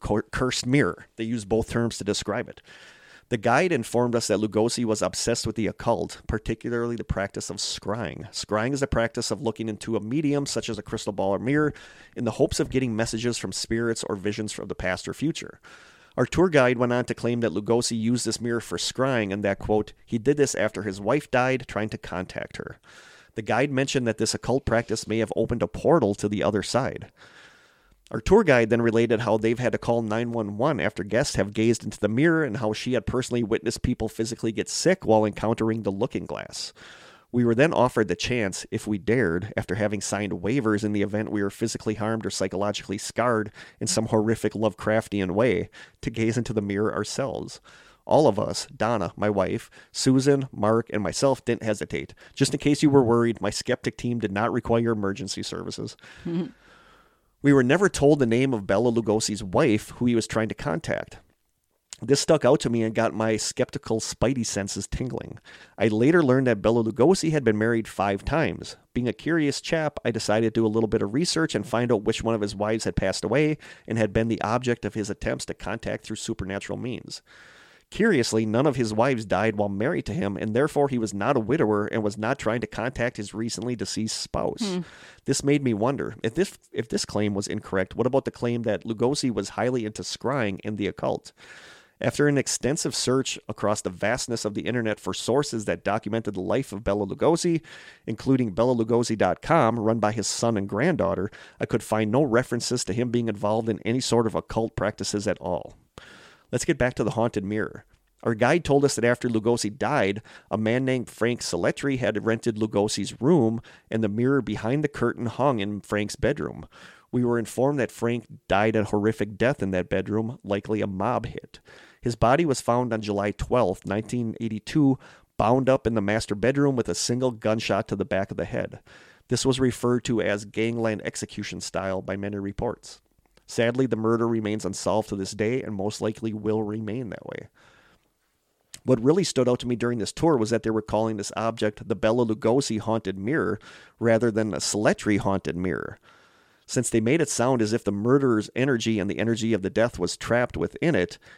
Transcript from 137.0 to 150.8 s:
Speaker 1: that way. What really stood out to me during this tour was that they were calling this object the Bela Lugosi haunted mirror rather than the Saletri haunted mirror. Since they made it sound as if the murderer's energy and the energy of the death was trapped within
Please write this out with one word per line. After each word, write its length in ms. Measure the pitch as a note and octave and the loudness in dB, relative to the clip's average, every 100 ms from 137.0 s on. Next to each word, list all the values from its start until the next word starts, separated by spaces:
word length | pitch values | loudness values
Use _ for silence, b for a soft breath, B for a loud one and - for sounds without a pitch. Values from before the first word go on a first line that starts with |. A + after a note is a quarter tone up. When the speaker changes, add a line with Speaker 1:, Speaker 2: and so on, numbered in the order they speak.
| A#2 | -8
Speaker 1:
that 160 | - - | -10 -12
way. 220 | - - b b b b b _ _ _ _ _ _ _ - | -14 -14 b b b b b _ _ _ _ _ _ _ -6
What 180 | - B2 | 0 2
really 220 | B2 F3+ | 4 4
stood 240 | F3+ C3+ B2 | 2 2 2
out 120 | B2 | 2
to 60 | B2 | -2
me 80 | A#2+ | -2
during 220 | A#2+ A#2+ | -2 -2
this 140 | G2 | -4
tour 240 | - E3 C3+ | 0 2 2
was 140 | A2 | 2
that 120 | A2+ | 0
they 80 | A2+ | 0
were 120 | A2 | -2
calling 340 | G#2+ G#2+ A2 A2 | 0 0 0 -2
this 160 | G2+ - | -6 -4
object 520 | A2+ A2+ G#2+ - - | -4 -2 -2 -2 -6
the 60 | |
Bela 320 | G2+ A2 A#2+ A2+ | 0 2 2 2
Lugosi 520 | G#2+ A2+ B2+ - A2 | 0 2 2 2 -2
haunted 380 | A2 A2 F#2+ F#2+ | -2 -2 -2 -6
mirror 400 | G2+ D#3 F#2+ G2+ B B B - | -2 0 0 -2 B B B -2
rather 320 | A#2 A2+ A#2 | 2 4 4
than 200 | G#2+ A2 | 2 0
the 80 | C#2+ | -2
Saletri 600 | - G#2 A#2 G#3 G#2 G2 | -2 0 2 2 2 2
haunted 380 | G2 F#2+ - E2+ | 2 0 -2 -4
mirror. 420 | F#2 A#1+ G1+ - b b b b b b - | -4 -4 -6 -12 b b b b b b -6
Since 240 | C3 A#2+ | -4 0
they 100 | A2+ | 0
made 200 | A2 D#3+ | 2 2
it 80 | D3+ | 0
sound 320 | - A#2+ B2+ | 0 2 2
as 100 | G#2 | 2
if 100 | A#2 | 0
the 80 | - | -2
murderer's 580 | G2+ A2+ C#3 C3+ A2 G2 - | -2 4 4 4 2 0 -2
energy 420 | C3+ A#2+ A2+ A2 | 0 0 0 0
and 120 | F#2+ | -2
the 80 | D#2+ | -2
energy 340 | A2 A2+ A2+ | 0 0 0
of 100 | G#2+ | 0
the 80 | F#2+ | 0
death 280 | F#2+ A#2 - | 0 0 0
was 180 | F2 - | -4 -4
trapped 400 | - A#2 B2 - | -2 0 0 -2
within 380 | E2 - | -4 -2